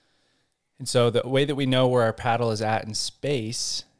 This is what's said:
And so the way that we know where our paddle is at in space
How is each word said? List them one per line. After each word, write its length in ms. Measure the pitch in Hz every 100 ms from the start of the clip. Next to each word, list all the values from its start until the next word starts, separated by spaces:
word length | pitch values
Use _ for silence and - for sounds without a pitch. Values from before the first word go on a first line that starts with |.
| _ _ _ _ _ _ _ -
And 100 | 127
so 220 | 127 120
the 160 | 117 120
way 180 | 135
that 120 | 147 139
we 100 | 131
know 220 | 131 127
where 160 | 123
our 80 | 113
paddle 400 | - 123 117 117
is 100 | 107
at 220 | 107 113
in 100 | 107
space 880 | 101 - - 135 139 110 120 - - -